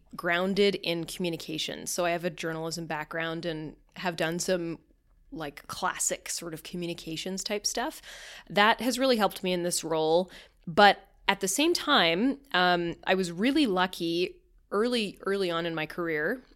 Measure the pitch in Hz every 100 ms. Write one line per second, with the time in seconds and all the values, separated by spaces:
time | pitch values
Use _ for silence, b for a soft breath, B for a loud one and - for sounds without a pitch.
0 | _ - 180 170 185 196 202 190 - 170
1 | 160 - 180 165 - 156 - - - -
2 | 175 170 175 156 165 160 165 160 160 156
3 | 151 165 165 165 170 156 156 - _ -
4 | 185 165 160 175 180 180 170 165 _ _
5 | _ _ _ 165 147 - - - 185 -
6 | - - - - 170 156 - 180 170 170
7 | - 160 190 190 - 208 - - 285 -
8 | B B B B - 180 208 226 233 247
9 | 269 233 190 - 185 180 175 170 160 160
10 | 156 165 185 B B _ - 160 202 -
11 | - _ - 196 190 - 320 349 - 269
12 | 170 170 262 - - 180 180 175 170 -
13 | - 190 175 170 240 294 262 180 185 -
14 | 165 170 180 - _ _ - 196 240 240
15 | 202 - 190 196 185 165 170 160 156 -
16 | 170 151 160 254 -